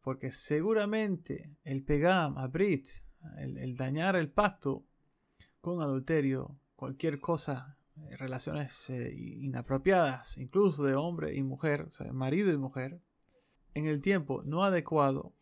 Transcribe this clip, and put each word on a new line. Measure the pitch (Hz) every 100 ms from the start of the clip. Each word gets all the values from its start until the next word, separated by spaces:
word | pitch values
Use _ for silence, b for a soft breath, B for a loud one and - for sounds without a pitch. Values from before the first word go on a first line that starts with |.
porque | 131 131 131
seguramente | - - 147 190 220 208 220 214 180 - - 147 -
el | - 135
pegam, | 135 147 170 185 151 139
abrit, | 131 156 202 139 - - - _ 160 151
el, | 135 127
el | 127 123
dañar | 131 147 185
el | 185 151
pacto | - 208 - 139 - _ _ _ _ _ b b _
con | 170 175
adulterio, | 147 135 139 160 139 131 131 - _
cualquier | _ 135 135 165 143
cosa, | - 165 - 131 131 - _
eh, | 156 151 123
relaciones, | 131 127 - 151 135 - -
eh, | 127 120
inapropiadas, | 139 113 - 135 127 123 135 180 185 151 127 - -
incluso | 127 190 202 143
de | 139
hombre | 135 170 165 156
y | 139
mujer, | 135 135 156 147
o | 156
sea, | - -
marido | 131 131 165 202
y | 147
mujer, | 131 135 131 170 _ _ b b b b _
en | 147 156
el | 147
tiempo | 190 196 139 131
no | 139 160
adecuado | 196 180 - 156 139 135 165 _